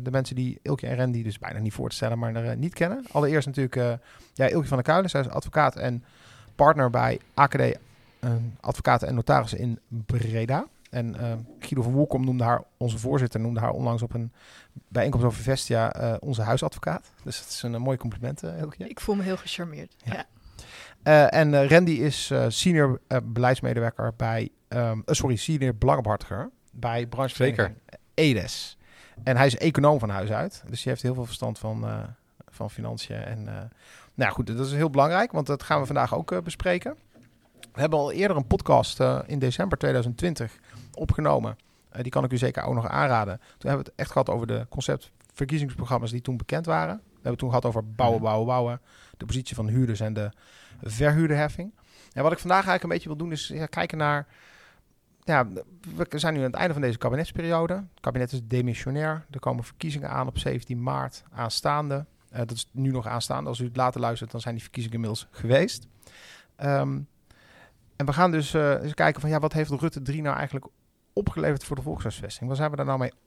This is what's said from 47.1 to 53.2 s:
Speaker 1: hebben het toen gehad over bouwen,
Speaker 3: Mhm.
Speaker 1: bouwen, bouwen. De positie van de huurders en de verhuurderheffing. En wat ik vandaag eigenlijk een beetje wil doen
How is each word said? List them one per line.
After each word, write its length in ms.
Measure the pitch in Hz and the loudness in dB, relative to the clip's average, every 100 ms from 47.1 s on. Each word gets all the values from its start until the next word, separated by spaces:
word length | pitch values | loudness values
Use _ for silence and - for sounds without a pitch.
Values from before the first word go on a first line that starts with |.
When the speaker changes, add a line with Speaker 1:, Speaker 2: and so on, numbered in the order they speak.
Speaker 1:
hebben 180 | _ - | _ -6
het 80 | 120 | -4
toen 100 | 131 | 0
gehad 160 | 123 | 2
over 260 | 123 113 107 | 2 -2 -4
bouwen, 260 | 110 123 113 | 0 2 4
Speaker 3:
Mhm. 100 | 110 | 2
Speaker 1:
bouwen, 180 | 110 117 | 2 2
bouwen. 340 | 127 120 123 _ - - - | 0 0 -4 _ -20 -20 -12
De 100 | 113 | -6
positie 300 | 127 127 - | -6 -4 -4
van 100 | 110 | 0
de 60 | |
huurders 280 | 123 123 104 | 2 2 0
en 120 | 110 | -2
de 180 | 107 104 - - - - - | -4 -6 -8 -20 -20 -20 -14
verhuurderheffing. 880 | 110 110 147 151 160 147 151 - 190 - _ - - | -10 2 4 6 4 2 0 -4 -12 -14 _ -20 -12
En 100 | 127 | 0
wat 100 | 151 | 2
ik 60 | 170 | 2
vandaag 280 | 175 190 190 | 2 2 4
eigenlijk 160 | 180 | 0
een 60 | 170 | 0
beetje 180 | 170 160 | -4 -4
wil 80 | |
doen 140 | 151 | -6